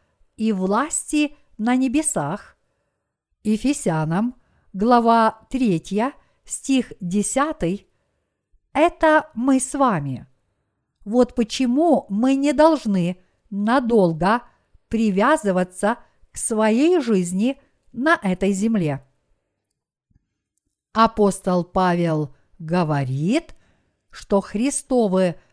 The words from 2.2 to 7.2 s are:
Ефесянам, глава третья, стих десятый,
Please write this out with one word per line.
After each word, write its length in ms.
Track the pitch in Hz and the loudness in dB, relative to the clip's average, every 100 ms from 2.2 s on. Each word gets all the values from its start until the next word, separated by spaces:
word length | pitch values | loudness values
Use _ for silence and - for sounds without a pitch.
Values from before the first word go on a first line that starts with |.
| 147 196 - _ _ _ _ _ _ _ _ _ | -6 -8 -12 _ _ _ _ _ _ _ _ _
Ефесянам, 920 | 214 214 262 285 180 160 156 180 240 - _ _ _ | -4 -2 -2 -2 -2 -2 -2 -2 -2 -6 _ _ _
глава 760 | 190 226 240 226 233 220 - - | -2 2 4 4 4 2 -2 -10
третья, 640 | 262 240 160 - 196 262 - _ _ - | -2 0 -2 -4 -4 -4 -6 _ _ -16
стих 480 | - - 269 - - | -12 -2 0 -2 -8
десятый, 880 | 175 202 | -4 -2